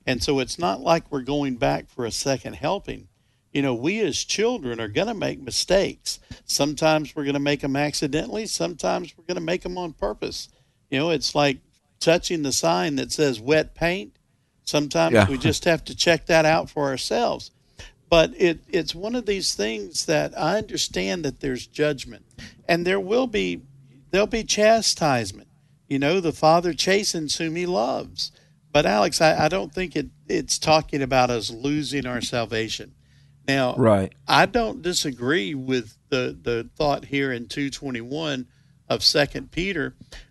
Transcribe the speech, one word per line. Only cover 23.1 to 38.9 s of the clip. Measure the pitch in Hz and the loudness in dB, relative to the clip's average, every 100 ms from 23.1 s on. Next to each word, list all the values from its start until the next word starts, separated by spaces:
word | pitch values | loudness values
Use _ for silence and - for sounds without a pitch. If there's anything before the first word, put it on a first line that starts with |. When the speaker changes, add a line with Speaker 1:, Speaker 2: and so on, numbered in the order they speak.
| 240 254 | 0 0
Speaker 1:
be, | 208 180 175 - - - - _ | -2 -2 -4 -12 -20 -20 -20 _
there'll | 190 208 | 0 2
be | 226 | 0
chastisement. | - - 214 226 - - 156 123 101 104 - _ _ _ _ | -2 4 6 6 4 2 2 2 -2 -8 -20 _ _ _ _
You | 135 | 0
know, | 143 190 | 2 2
the | 165 | 0
Father | 135 156 170 175 | 4 6 6 4
chastens | 160 - 196 202 170 147 - | 0 2 2 0 -4 -4 -4
whom | 165 | -4
he | 165 180 | -2 -2
loves. | 190 247 117 - - - - _ _ _ | 0 0 -2 -6 -8 -8 -10 _ _ _
But, | 147 | 2
Alex, | 170 208 185 - | 4 4 2 4
I, | 160 - | 4 4
I | 156 | 2
don't | 185 180 | 0 -4
think | - 180 | -6 -4
it, | 156 131 - - | -4 -4 -10 -4
it's | 170 127 - | -4 -2 -2
talking | - 156 - 147 | 4 4 4 -4
about | 131 131 123 | 2 4 4
us | 120 104 | 2 -4
losing | 113 139 151 131 143 | -4 -2 -2 -2 -4
our | 127 123 | -4 -6
salvation. | 113 123 110 113 110 - 104 _ _ _ _ _ - | -4 -4 -2 -2 -4 -6 -12 _ _ _ _ _ 0
Now, | 135 127 123 | 2 2 4
Speaker 2:
Right. | 117 101 95 - - | 4 4 2 -6 4
Speaker 1:
I | 135 190 | 4 6
don't | 240 220 - | 2 -2 -4
disagree | 170 175 156 117 123 175 190 | -4 -2 -4 -2 0 0 -2
with | 143 131 127 107 - _ | -6 -2 -2 -2 -14 _
the, | 131 127 - | -2 -2 -4
the | 120 117 120 | -4 -4 -4
thought | - 147 135 - | -2 0 0 -2
here | 143 139 | -2 -2
in | 120 117 | -4 -6
two | - 139 | -6 -6
twenty-one | - 139 123 117 147 160 131 123 _ _ _ | -6 -8 -8 -6 -6 -4 -4 -8 _ _ _
of | - | -4